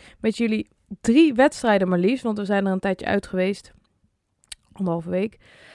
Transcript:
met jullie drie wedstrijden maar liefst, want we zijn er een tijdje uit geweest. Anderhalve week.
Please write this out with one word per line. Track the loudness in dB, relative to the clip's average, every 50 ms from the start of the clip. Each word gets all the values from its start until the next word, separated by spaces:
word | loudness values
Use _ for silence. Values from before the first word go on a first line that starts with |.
| -14 -20 -12 _
met | -4 -4 -2
jullie | -2 -2 -2 -2 -4 -6 _ _ _ _ -20 -16 -6
drie | 0 2 4 6 6 4 4
wedstrijden | 4 2 2 2 0 0 2 2 2 2 2
maar | 0 2
liefst, | 2 0 0 -2 -2
want | -4 -4 -4
we | -2
zijn | -2 0 0 0
er | 0
een | -2 -2
tijdje | -2 -4 -4 -4 -4
uit | -2 -2 -2 -4
geweest. | -4 -2 -2 -2 -2 -4 -6 -10 -20 _ _ _ _ _ _ _ _ _ _ _ _ _ _ _ -20 -20 _ _ _
Anderhalve | -10 -6 -4 -4 -4 -4 -4 -4
week. | -4 -2 -2 -4 -6 _ _ _ -20 -20 -20 -20